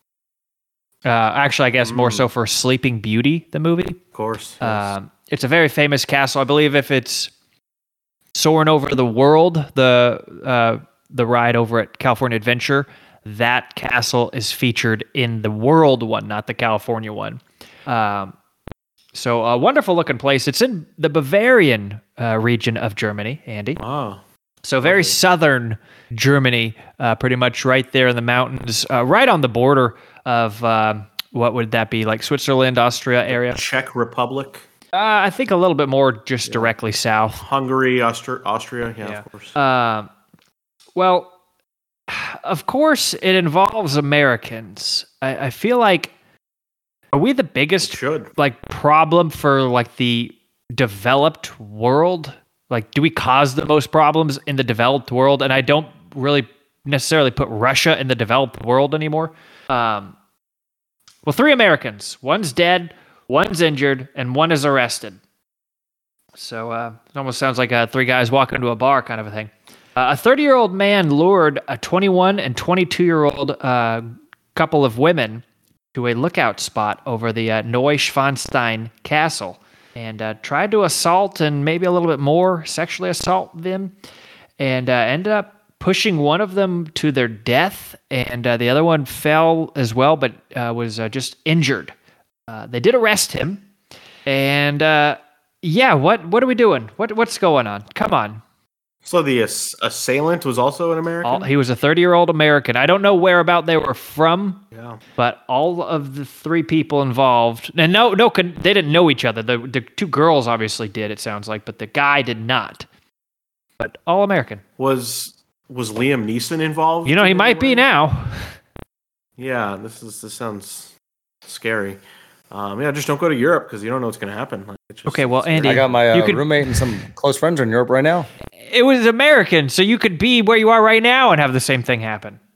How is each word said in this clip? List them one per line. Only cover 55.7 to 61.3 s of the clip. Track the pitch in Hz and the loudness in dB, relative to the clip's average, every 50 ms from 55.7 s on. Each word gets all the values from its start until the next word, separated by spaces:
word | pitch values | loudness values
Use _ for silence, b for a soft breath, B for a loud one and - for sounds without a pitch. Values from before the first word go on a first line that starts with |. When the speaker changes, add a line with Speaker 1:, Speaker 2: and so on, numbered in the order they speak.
| 143 151 156 - - _ _ _ - | 2 2 0 -4 -12 _ _ _ -10
Speaker 1:
really | 143 131 143 143 143 120 - _ _ _ _ _ _ _ | -6 -2 0 0 0 -2 -4 _ _ _ _ _ _ _
necessarily | 139 143 131 - - 160 160 143 131 | -4 -4 -4 -2 0 2 2 2 2
put | - - 139 - | 2 -2 -4 -4
Russia | 117 104 113 131 131 - - 165 160 - | -2 0 0 2 2 2 2 2 0 0
in | 135 127 | 0 -2
the | 127 | -2
developed | 113 117 101 117 135 139 117 - - - | -2 0 0 2 2 0 -2 -6 -8 -2
world | 113 123 131 139 139 | 0 2 2 2 2
anymore. | 147 156 156 156 151 156 160 160 156 b b b b b b - | 0 -4 -4 -4 -2 -4 -4 -6 -8 b b b b b b -4
Um, | 135 123 117 113 107 104 98 98 - _ _ _ _ _ _ _ _ _ _ _ _ _ _ _ _ _ _ _ _ _ _ | -2 -2 0 -2 -2 -4 -6 -12 -18 _ _ _ _ _ _ _ _ _ _ _ _ _ _ _ _ _ _ _ _ _ _
well, | 156 | -4